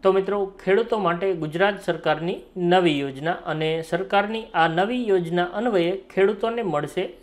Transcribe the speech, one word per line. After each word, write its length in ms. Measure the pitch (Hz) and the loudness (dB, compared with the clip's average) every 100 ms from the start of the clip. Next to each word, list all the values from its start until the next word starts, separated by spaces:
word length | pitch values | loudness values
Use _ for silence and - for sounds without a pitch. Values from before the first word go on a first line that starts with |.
તો 80 | 196 | 4
મિત્રો, 340 | 190 185 202 196 - - | 2 2 -2 -4 -6 0
ખેડૂતો 320 | 196 226 220 | 2 2 0
માટે 340 | 185 175 196 | 0 0 -2
ગુજરાત 480 | 180 156 156 196 196 - | -2 -4 0 0 0 -4
સરકારની 560 | 165 165 151 165 220 - - | -4 0 0 -2 -6 -10 -4
નવી 420 | 175 180 175 147 | 2 4 4 2
યોજના 320 | 139 135 156 | -2 -4 -4
અને 500 | 180 - 156 160 160 | -4 -4 -4 -2 -2
સરકારની 640 | 160 170 190 202 202 220 220 | -2 -4 0 0 0 -4 -6
આ 140 | 175 165 | 2 2
નવી 400 | 160 202 247 233 | 4 0 0 2
યોજના 360 | 190 170 175 | 0 2 0
અન્વયે 540 | 175 185 240 202 170 190 - - | -2 -2 0 2 0 -2 -6 0
ખેડૂતોને 480 | 196 214 226 233 | 2 2 -2 -2
મળશે 440 | 214 147 147 175 185 - | -2 -2 -4 -4 -6 -8